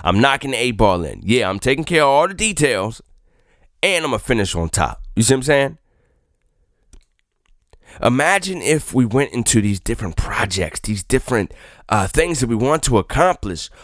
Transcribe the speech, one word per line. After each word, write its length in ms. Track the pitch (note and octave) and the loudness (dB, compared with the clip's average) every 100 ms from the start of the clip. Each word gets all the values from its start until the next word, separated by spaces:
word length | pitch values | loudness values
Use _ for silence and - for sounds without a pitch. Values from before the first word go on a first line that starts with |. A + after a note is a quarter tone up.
I'm 160 | E2 F#2+ | 0 4
knocking 340 | C3+ C#3 C#3 | 4 2 -2
the 40 | B2 | -4
eight 220 | B2 G#2+ | -2 2
ball 260 | G#2+ F2+ | 2 2
in. 160 | D#2+ A#1 | -2 -6
Yeah, 280 | G2+ A#2+ G2 | 0 0 0
I'm 80 | G2 | -2
taking 260 | B2+ C#3+ | -2 -2
care 180 | D#3 E3+ | 0 2
of 60 | C#3+ | 4
all 180 | C#3 F3 | 4 2
the 80 | |
details, 680 | F#3 A3 F3 D3 G#2+ G2+ A#2 - _ _ _ _ _ _ _ | 0 -4 0 0 2 -2 -6 -16 _ _ _ _ _ _ _
and 220 | F#3 F3 | 0 0
I'm 80 | D#3 | 0
gonna 60 | A#2 | -2
finish 360 | - A#2+ F#2+ | 0 0 0
on 160 | F2 E2 | -2 -4
top." 320 | - C#2 - - | -2 -2 -4 -6
You 80 | - | 0
see 120 | A2+ | 2
what 40 | C3 | 2
I'm 40 | |
saying? 360 | C3 C#3+ C#3 D#3+ _ _ _ _ _ _ _ _ _ _ _ - _ _ _ _ _ _ _ - _ - | 2 2 0 -4 _ _ _ _ _ _ _ _ _ _ _ -20 _ _ _ _ _ _ _ -20 _ -2
Imagine 600 | - B2 D3+ G3 F#3+ F3+ | 0 2 2 0 -2 -4
if 320 | G#2+ D#3 - | -2 -2 0
we 100 | B2 | 0
went 280 | A#2+ B2 C#3 | 0 0 0
into 280 | A#2 A2+ A#2+ | -2 2 2
these 200 | G#2 G2 | 2 0
different 360 | - A2+ G2 - | -4 -6 -6 -6
projects, 640 | - - F2+ F2+ D#2 - | -6 -4 -4 -4 -6 -6
these 220 | A2 G#2 | -6 -6
different, 500 | - B2+ - A#2+ G2 - - - - | 0 -2 0 -2 -2 -8 -20 -20 -2
uh, 180 | G#2+ F#2+ | -2 0
things 340 | - E3+ D#3 | 2 0 0
that 80 | B2 | 0
we 60 | |
want 280 | A2+ B2+ D#3 | 0 2 0
to 140 | - A#2 | 2 2
accomplish, 720 | - - F3 - G2+ E2+ - - | 2 2 2 0 -6 -8 -12 -16